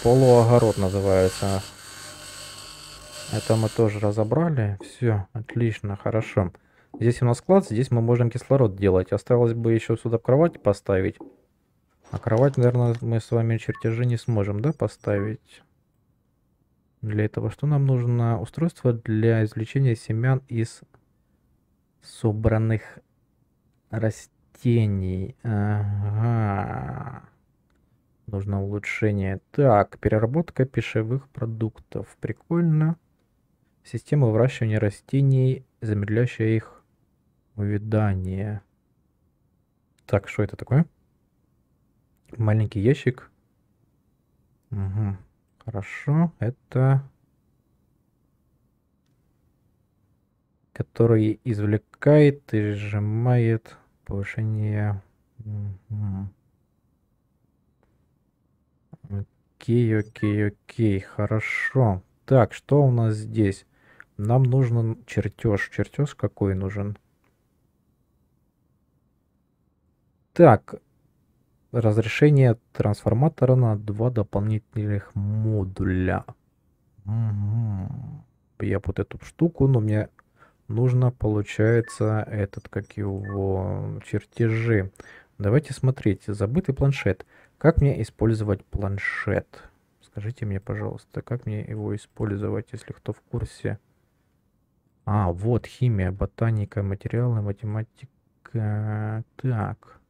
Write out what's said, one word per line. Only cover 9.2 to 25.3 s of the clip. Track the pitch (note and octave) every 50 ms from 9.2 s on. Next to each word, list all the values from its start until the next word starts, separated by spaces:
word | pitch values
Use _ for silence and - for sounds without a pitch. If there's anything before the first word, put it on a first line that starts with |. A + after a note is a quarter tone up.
| - - B2+ A#2+ A#2+ A#2 A#2
бы | A#2 A#2 A2+
ещё | A2+ A2 - - A#2
сюда | - - A#2 A#2 A2+
кровать | _ - B2+ C#3 E3+ E3+ - -
поставить. | _ G#2 G2+ - _ - G2 F#2+ F#2+ F#2 - - - - _ _ _ _ _ _ _ _ _ _ _ _ _ _ _ -
А | - -
кровать, | - A#2 A2+ A2+ C3+ C#3+ C3+
наверное, | C3 B2 A#2+ A#2+ B2 A#2+ A#2+ A#2 A#2+
мы | A#2+ A2+ A2+ A2+
с | - -
вами | A#2+ A#2 A2+ A2+ A2+ A2
чертежи | - - - - - A2+ A2+ A#2 B2
не | B2 A#2+
сможем, | A2+ - - A#2 G#2 G2 G2+ G2 G2+
да, | A2+ D3+
поставить? | D#3+ - - G#2+ - _ - A2+ G#2 G2+ G2+ G#2+ A2 - _ _ - - _ _ _ _ _ _ _ _ _ _ _ _ _ _ _ _ _ _ _ _ _ _ _ _ _ _ _ _
Для | - G#2+ G#2+ G#2 G#2+
этого | G#2+ - - A2 A2+
что | G2+ _ -
нам | D3 D3+ C#3 C#3
нужно? | C3+ C3 B2 A#2+ A#2+ A#2+ A#2+ A#2 A#2 A#2 -
Устройство | - - - - E3 E3+ - - - B2
для | A#2 A2+ - - A2 G#2+ A2 A2+ A2+ A2
извлечения | A2 G#2+ - A2 A2 - - C3+ C3+ B2+ A2+
семян | - - - A2 A2+ A#2+ C3 C3 C3 -
из | _ A#2+ A2+ A2+ - - - - _ _ _ _ _ _ _ _ _ _ _ _ _ _ _ _ _ _ _ _ _ _ _
собранных | _ - - - - A2+ G#2 G#2+ A2 A2 G#2+ A2 A2+ A2 A2+ G#2 - - - - _ _ _ _ _ _ _ _ _ _ _ _ _ _ _ _ _ _
растений. | - A2+ A2 A2 - - - _ _ _ _ _ _ - - B2 A#2 A#2 A2+ G#2 G2+ F#2+ F#2 F#2 F#2 F#2 F#2+ -